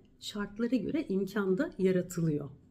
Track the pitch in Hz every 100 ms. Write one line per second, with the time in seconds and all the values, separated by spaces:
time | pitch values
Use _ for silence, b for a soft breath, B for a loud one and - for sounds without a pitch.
0 | - - - 208 202 208 233 262 - 294
1 | - 196 190 220 196 185 311 - 185 180
2 | 180 175 165 147 143 - -